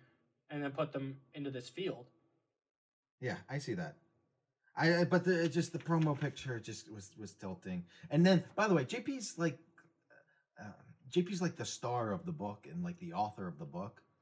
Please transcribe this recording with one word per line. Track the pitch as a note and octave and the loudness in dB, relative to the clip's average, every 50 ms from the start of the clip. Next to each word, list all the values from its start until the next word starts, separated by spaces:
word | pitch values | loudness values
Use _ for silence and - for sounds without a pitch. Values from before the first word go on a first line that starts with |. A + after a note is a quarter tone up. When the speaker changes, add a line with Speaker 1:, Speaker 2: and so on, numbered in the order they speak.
| _ _ _ _ _ _ _ _ _ - | _ _ _ _ _ _ _ _ _ -10
Speaker 1:
and | D3+ D3 D3 | -6 -6 -4
then | C#3 C3+ | -4 -2
put | D3+ D#3 D3+ - | -2 -2 -2 -2
them | C#3 C3+ C3+ C3+ C3+ - _ - | -4 -6 -6 -8 -10 -14 _ -10
into | D3+ C#3+ C#3 | -8 -8 -6
this | B2+ B2+ A#2+ - | -6 -8 -10 -10
field. | - E3+ F#3+ F3 - - B2 - _ _ _ _ _ _ _ _ _ _ _ _ _ _ _ _ _ _ _ _ _ _ | -8 -6 -4 -4 -4 -6 -10 -18 _ _ _ _ _ _ _ _ _ _ _ _ _ _ _ _ _ _ _ _ _ _
Speaker 2:
Yeah, | B2+ B2 F#2 - - - | -4 -4 -4 -4 -6 -6
I | A#2 C#3+ | -6 -6
see | - - G#2+ | -4 -4 -4
that. | F2 E2+ D2+ - - _ _ _ _ _ _ _ _ _ _ _ _ _ _ _ | -4 -4 -6 -10 -14 _ _ _ _ _ _ _ _ _ _ _ _ _ _ _
I, | C3 D3 E3 E3+ E3+ | 2 4 6 6 6
I, | F3 | 4
but | - F3+ F3+ F3 | 4 4 4 6
the, | F3+ F#3 E3+ E3+ | 4 4 4 4
it's | E3 C3+ | 4 2
just | E3+ E3 - - | 0 0 0 -2
the | E3 | -6
promo | - - E3+ D#3+ D#3+ D3+ D3 C3 | -2 2 4 4 4 4 2 2
picture | D3+ C#3+ - - - C3+ B2 A2+ | 0 -2 -2 -4 -6 -6 -6 -6
just | G#2+ - G#2+ - - - | -6 -8 -10 -10 -12 -12
was, | - G#2 F#2+ - - A2 | -14 -14 -14 -14 -14 -12
was | G#2+ - - | -12 -12 -12
tilting. | - - F#2+ F3+ F3+ - F#3+ F#3 F3+ F3 - - - - - | -8 -8 -8 -8 -6 -6 -4 -4 -4 -4 -8 -12 -18 -6 2
And | C#3+ D3+ F3 | 6 8 8
then, | F#3+ F#3+ E3+ - - - | 8 8 6 4 2 0
by | - G#3 | 2 4
the | G#3+ F#3 | 6 6
way, | D#3 B2+ | 4 4
J | - G#3 B3 | 2 -4 -4
P's | - D4 C#4 C4 G#3+ - - | -4 -4 -4 -4 -6 -6 -4
like, | D#3+ F3 D#3+ C3+ - - _ _ - - _ _ _ _ _ - - _ _ _ _ _ _ _ - | -2 0 0 -2 -4 -10 _ _ -20 -20 _ _ _ _ _ -20 -20 _ _ _ _ _ _ _ -16
uh, | - - - - - - - _ - B2+ | -16 -16 -16 -16 -20 -20 -20 _ -16 -2
J | - F3+ F3 | 2 2 2
P's | F3+ G#3 F3 F3+ | 2 0 0 0
like | E3 - | -2 -2
the | - A#2 | -2 -6
star | - - - - A#2+ B2 A#2+ A2+ G#2+ G2+ | -6 -6 -4 -4 -2 -2 0 0 0 -2
of | F2 - | -2 -4
the | - - | -6 -6
book | D3 G2+ G#2 G#2+ - - - | -6 -6 -6 -8 -8 -12 -10
and, | D#3 F3 F3 | -8 -6 -6
like, | F3 F3 - | -6 -6 -8
the | F#3 F3 A#2+ | -10 -6 -4
author | F2+ - - - - F#2+ | -2 -2 -2 -4 -6 -8
of | F2 D#2 C#2+ | -8 -8 -8
the | E2 | -10
book. | D2 D2+ F2 G2 - - - - _ _ _ | -10 -8 -8 -8 -10 -10 -16 -20 _ _ _